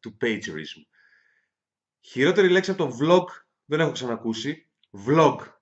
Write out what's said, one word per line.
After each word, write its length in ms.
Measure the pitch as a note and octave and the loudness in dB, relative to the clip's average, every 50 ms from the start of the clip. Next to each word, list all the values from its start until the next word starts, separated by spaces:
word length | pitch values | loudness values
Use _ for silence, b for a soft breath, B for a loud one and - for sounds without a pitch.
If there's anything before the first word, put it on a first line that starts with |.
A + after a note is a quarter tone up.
του 160 | - A2+ G2+ _ | -14 -16 -10 _
Pagerism. 600 | - A#2 A2 F#2+ - - D#2+ D#2 D#2 - - D#2+ D2+ _ _ _ _ _ _ _ _ _ _ _ _ _ _ _ _ _ _ _ _ _ _ _ | -4 -2 -2 -4 -6 -10 -12 -12 -12 -14 -18 -20 _ _ _ _ _ _ _ _ _ _ _ _ _ _ _ _ _ _ _ _ _ _ _ _
Χειρότερη 480 | _ - - B2 C3+ D#3+ F#3 G3+ F#3+ F#3 | _ -12 -2 0 2 2 4 4 4 4
λέξη 220 | F3+ F#3+ F#3+ G3 | 4 2 2 0
από 160 | F#3+ - E3 | -2 -2 -2
το 100 | C#3 A#2+ A#2 | -4 -2 -2
vlog 240 | C#3+ D#3+ F3 F#3 E3+ - - - _ _ _ _ _ | 2 4 4 4 2 -2 -14 -20 _ _ _ _ _
δεν 160 | _ C#3+ D#3 | _ -2 0
έχω 120 | E3 D3 | 0 -2
ξανακούσει. 760 | - - C3 B2 A#2 A2+ - A2+ A2+ - - C#3 D#3 - _ _ _ _ _ _ - G2 G2 | -2 -6 -8 -8 -8 -6 -6 -6 -6 -6 -6 -8 -10 -10 _ _ _ _ _ _ -20 -10 -2
Vlog. 300 | A#2 D3 E3 D#3+ C#3 B2+ - - - _ _ | 2 4 4 4 4 2 -2 -12 -18 _ _